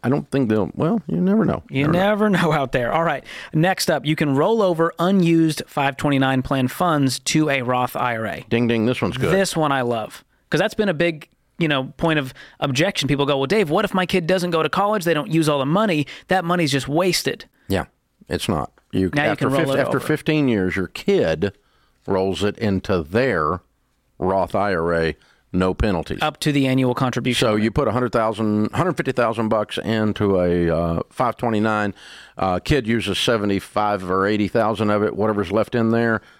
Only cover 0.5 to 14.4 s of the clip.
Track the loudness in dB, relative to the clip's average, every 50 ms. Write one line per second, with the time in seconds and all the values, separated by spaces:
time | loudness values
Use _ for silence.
0.5 | 2 0 0 -2 -2 -2 0 0 0 -2 -2 -4 -2 0 2 2 2 2 2 2
1.5 | 0 -2 -4 -4 -4 -2 0 2 2 2 2 2 2 2 2 2 2 2 2 2
2.5 | 2 0 0 0 -2 -2 0 0 0 0 0 0 -2 -4 -8 -12 -16 -18 -10 -4
3.5 | 0 2 2 2 2 0 0 0 0 0 0 -2 0 0 0 0 2 2 2 2
4.5 | 2 2 2 2 2 2 0 0 0 0 0 2 4 4 4 4 4 4 4 2
5.5 | 0 -4 -8 -6 -4 -2 -2 -2 -2 0 0 0 2 2 2 2 2 0 -2 -2
6.5 | -2 -2 -2 -2 -2 0 0 0 2 2 2 0 -2 -4 -4 0 0 2 2 2
7.5 | 0 0 0 0 0 0 0 -2 -2 -4 -4 -2 -4 -4 -6 -6 -8 -8 -6 -2
8.5 | 0 2 2 2 2 2 2 0 0 0 -2 -4 -2 -2 0 2 2 2 0 0
9.5 | 0 -2 0 0 0 -2 -2 -2 -4 -4 -6 -8 -14 -18 -20 _ _ _ _ -4
10.5 | 0 0 0 0 0 0 0 0 0 0 0 0 -2 -4 -10 -20 _ _ _ _
11.5 | _ -2 0 2 2 0 -2 -4 -6 -2 0 0 0 0 -2 -4 -8 -16 -20 -18
12.5 | -10 -6 -4 -2 0 0 0 0 0 -2 -2 0 0 0 0 0 0 0 0 0
13.5 | 0 0 0 2 0 0 0 0 0 -2 -2 0 0 0 0 0 0 0